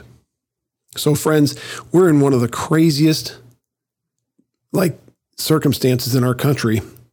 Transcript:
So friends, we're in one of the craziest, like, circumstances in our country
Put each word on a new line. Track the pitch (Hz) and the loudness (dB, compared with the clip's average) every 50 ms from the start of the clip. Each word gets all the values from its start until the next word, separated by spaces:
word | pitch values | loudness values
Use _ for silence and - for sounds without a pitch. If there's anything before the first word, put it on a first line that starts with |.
| - - - _ _ _ _ _ _ _ _ _ _ _ _ _ _ _ - | -12 -20 -20 _ _ _ _ _ _ _ _ _ _ _ _ _ _ _ -12
So | - - 147 147 | -6 -2 -2 -2
friends, | - - 156 156 156 147 139 - - - - - - - - | 0 0 0 2 2 2 0 -2 -6 -14 -16 -16 -16 -16 -2
we're | - 165 185 175 | 2 4 4 4
in | 156 147 | 4 4
one | 139 139 135 | 2 2 2
of | 123 | 2
the | 120 117 | 0 -2
craziest, | - - - - 156 160 165 165 151 139 156 156 156 151 - - - - - - _ _ _ _ _ _ _ _ _ _ _ _ _ _ _ _ _ _ _ _ _ _ _ _ | -4 -8 -6 -2 0 2 2 2 2 2 2 2 0 0 -4 -10 -16 -18 -20 -20 _ _ _ _ _ _ _ _ _ _ _ _ _ _ _ _ _ _ _ _ _ _ _ _
like, | - 202 196 170 123 - _ - _ _ _ _ _ - | -2 -2 -2 -2 -2 -6 _ -20 _ _ _ _ _ -10
circumstances | - - 156 156 - 147 127 - - 131 127 123 - 127 120 | -2 0 0 2 2 0 0 0 0 0 0 0 -2 -2 -2
in | 135 123 | 0 0
our | 123 123 | 0 -2
country | 120 - 143 143 123 - 117 110 110 - - - - - _ | 0 0 -2 -2 0 0 -2 -2 -2 -4 -6 -18 -20 -20 _